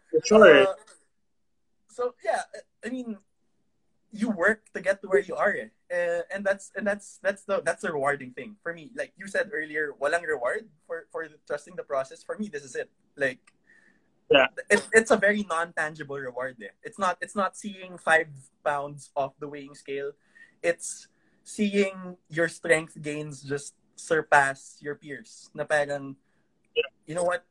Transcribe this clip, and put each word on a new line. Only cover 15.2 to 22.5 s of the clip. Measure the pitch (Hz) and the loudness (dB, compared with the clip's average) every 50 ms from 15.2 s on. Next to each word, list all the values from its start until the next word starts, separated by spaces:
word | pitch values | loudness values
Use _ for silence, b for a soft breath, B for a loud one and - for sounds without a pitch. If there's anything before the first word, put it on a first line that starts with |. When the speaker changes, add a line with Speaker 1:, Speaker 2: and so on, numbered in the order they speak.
| 196 202 208 208 202 | 4 2 2 0 -2
Speaker 2:
non-tangible | 190 165 165 170 175 170 - 160 151 160 151 151 139 139 139 | -4 -2 -4 -4 -4 -4 -6 -6 -6 -6 -10 -12 -10 -10 -10
reward, | 135 127 123 123 127 131 127 117 104 | -10 -10 -8 -8 -8 -8 -10 -12 -16
eh. | 98 - _ - | -18 -18 _ -18
It's | 151 - - | -16 -8 -2
not, | 196 180 175 - | -2 -2 -2 -2
it's | - 190 - | -6 -8 -4
not | 214 196 185 - - | -2 -2 -2 -4 -6
seeing | - 208 196 190 185 185 180 170 | -12 -12 -12 -12 -14 -16 -16 -6
five | - - 160 160 160 156 143 135 - _ _ _ - | 0 4 4 4 4 0 -8 -20 -20 _ _ _ -4
pounds | 151 147 143 139 147 147 147 - - - | -2 -2 -2 -4 -6 -10 -14 -16 -10 -4
off | 147 139 135 - - | -4 -4 -4 -6 -10
the | 147 147 | -14 -12
weighing | 143 147 139 139 143 | -12 -12 -14 -16 -18
scale. | - - - 139 139 139 139 143 _ b b b b b b b b b | -18 -12 -10 -8 -8 -8 -8 -10 _ b b b b b b b b b
It's | 170 170 - - - - - - - _ _ _ _ _ _ _ | -2 -2 -2 -4 -12 -12 -14 -16 -20 _ _ _ _ _ _ _
seeing | - - - 214 202 196 202 196 190 190 185 185 180 180 - _ - | -12 -4 -2 -2 0 2 2 0 0 -2 -8 -12 -14 -14 -16 _ -8
your | 156 160 170 | -4 -2 -2
strength | 160 | -2